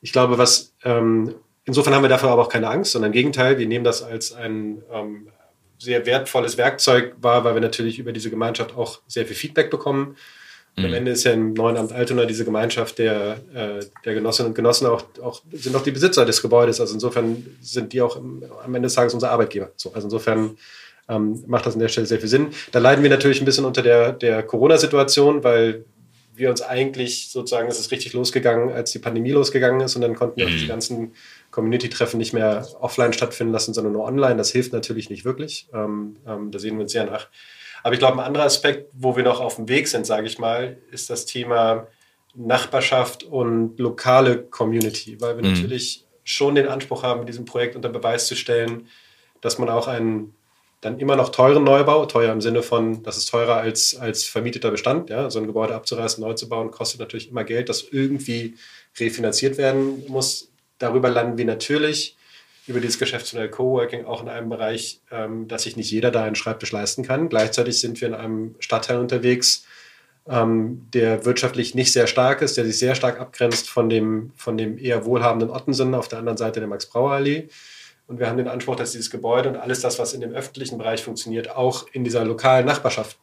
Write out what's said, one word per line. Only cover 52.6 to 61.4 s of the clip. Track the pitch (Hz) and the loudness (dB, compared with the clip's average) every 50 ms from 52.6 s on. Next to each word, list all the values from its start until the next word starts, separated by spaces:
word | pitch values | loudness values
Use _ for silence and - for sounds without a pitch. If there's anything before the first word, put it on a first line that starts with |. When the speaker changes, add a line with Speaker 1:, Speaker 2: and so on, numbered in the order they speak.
| 117 | 0
Speaker 1:
von, | - - 117 113 113 110 110 - | 0 0 0 0 0 -2 -4 -8
das | 110 107 | -10 -6
ist | - - - | -6 -6 -2
teurer | - 117 117 117 120 | 0 0 2 2 2
als, | 113 113 113 110 - - - - | 0 0 -2 0 0 0 0 0
als | - 123 113 107 - - | -2 -6 -6 -4 -4 -6
vermieteter | - - 113 117 120 117 113 - 117 | -4 -4 -4 -4 -4 -6 -2 -2 -2
Bestand, | 104 104 - 123 135 165 175 - | -2 0 0 0 0 0 -2 -4
ja, | 214 - 139 127 | -6 -4 -4 -4
so | 113 113 | -4 -4
ein | 110 107 | -4 -2
Gebäude | 104 110 110 110 117 | -2 -2 -2 -2 -2
abzureißen, | 110 - - 120 113 113 110 - - 110 | -6 -6 -8 -6 -4 -4 -4 -4 -4 -6
neu | 110 117 | -6 -6
zu | 113 - 113 | -6 -6 -6
bauen, | 117 113 113 110 | -6 -6 -6 -6
kostet | - - 120 - - - | -8 -8 -8 -8 -6 -8
natürlich | 113 - - 113 110 - | -10 -10 -10 -12 -12 -8
immer | 123 117 107 | -8 -8 -6
Geld, | 104 113 117 123 120 | -4 -4 -4 -2 -2
das | 113 - - - | -4 -6 -6 -6
irgendwie | - 139 135 135 139 135 139 123 117 117 117 113 117 - - - - - _ _ _ | -2 -2 0 0 -2 -4 -4 -6 -6 -6 -6 -8 -12 -14 -20 -20 -20 -20 _ _ _
refinanziert | - 117 117 117 - 117 107 104 - 131 135 135 139 | -4 -4 -4 -2 -2 -2 -2 0 0 0 0 0 2
werden | 139 135 135 135 135 135 135 131 131 | 0 2 2 2 0 -2 -4 -6 -10
muss. | 139 131 131 127 - - - - _ _ _ _ _ _ _ | -6 -4 -4 -2 -2 -4 -6 -10 _ _ _ _ _ _ _
Darüber | - 120 113 127 127 123 | -4 0 0 2 2 4
landen | 120 117 120 120 117 | 2 2 0 0 -2
wir | 113 | -2